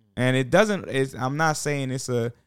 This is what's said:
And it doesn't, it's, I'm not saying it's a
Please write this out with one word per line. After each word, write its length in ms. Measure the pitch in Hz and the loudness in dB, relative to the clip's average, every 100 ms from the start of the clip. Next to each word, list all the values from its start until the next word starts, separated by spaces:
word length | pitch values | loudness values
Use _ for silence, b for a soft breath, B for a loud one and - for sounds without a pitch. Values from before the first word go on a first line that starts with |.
| _ - | _ -2
And 180 | 127 131 | 0 2
it 140 | 131 | 4
doesn't, 400 | 170 214 196 98 | 4 4 0 -4
it's, 240 | 131 135 - | -2 -2 -2
I'm 220 | 127 143 | -4 0
not 180 | 160 151 | 0 0
saying 360 | 151 143 131 | -2 -2 -2
it's 180 | 127 - | -4 -2
a 240 | 120 117 - | -2 -2 -6